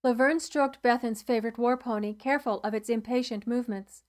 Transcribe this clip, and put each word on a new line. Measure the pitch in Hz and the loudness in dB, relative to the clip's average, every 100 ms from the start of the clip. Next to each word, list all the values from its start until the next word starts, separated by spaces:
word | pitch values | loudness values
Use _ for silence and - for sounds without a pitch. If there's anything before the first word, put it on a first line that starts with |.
Laverne | 254 233 262 320 | 2 4 4 2
stroked | - 302 269 269 | -2 0 0 2
Bethan's | 247 240 240 220 | 2 2 0 -4
favorite | - 233 226 233 | -2 0 0 0
war | 240 254 | 0 0
pony, | 247 214 208 | -2 -4 -4
careful | 214 269 285 254 202 | -4 -2 0 0 -2
of | 214 | -2
its | 220 214 | -4 -2
impatient | 226 220 247 247 214 220 | -2 0 -2 -2 -6 -2
movements. | 240 240 196 190 - | -2 -2 -6 -8 -20